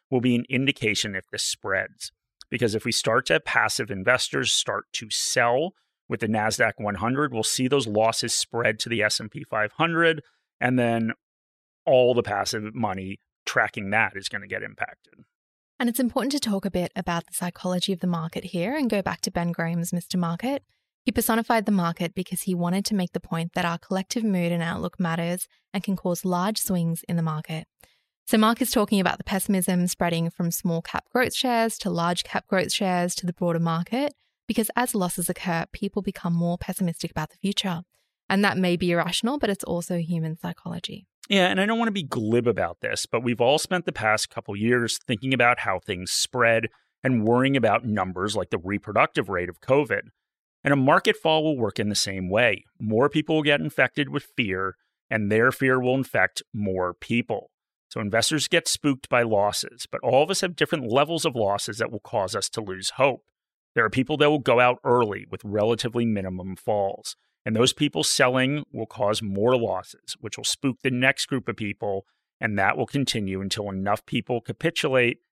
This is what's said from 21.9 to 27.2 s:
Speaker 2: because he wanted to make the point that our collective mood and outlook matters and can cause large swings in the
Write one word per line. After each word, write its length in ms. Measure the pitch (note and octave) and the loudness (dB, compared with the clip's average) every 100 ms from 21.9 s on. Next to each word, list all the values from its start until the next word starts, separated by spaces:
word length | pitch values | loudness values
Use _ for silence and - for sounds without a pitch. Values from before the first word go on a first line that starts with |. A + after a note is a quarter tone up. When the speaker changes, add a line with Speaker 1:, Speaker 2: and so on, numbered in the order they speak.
| E3 E3+ | -2 -4
Speaker 2:
because 300 | - F3+ F3+ | -4 -6 -6
he 100 | - | -4
wanted 320 | F3+ F3 F#3+ G3+ | -2 0 0 0
to 80 | |
make 200 | G#3 F3+ | -2 -2
the 60 | E3+ | -4
point 340 | - E3 E3+ | -6 -4 -4
that 120 | F3+ F3 | -2 -2
our 140 | E3+ | -4
collective 440 | - F#3+ F#3 B3 | -4 -4 -2 -2
mood 280 | A3 F#3 E3+ | 0 0 0
and 100 | E3+ | 0
outlook 380 | E3 - F3 - | -2 -4 -6 -4
matters 480 | F3 E3 E3+ F3+ - _ _ | -2 -2 -2 -4 -8 _ _
and 80 | G3+ | -6
can 140 | - F#3 | -4 -2
cause 280 | F#3 F3 | -2 -2
large 360 | F#3 F3+ F#3+ A3 | 0 0 0 -2
swings 440 | - F3+ E3 E3 - | -2 0 0 -2 -2
in 60 | |
the 80 | E3+ | -2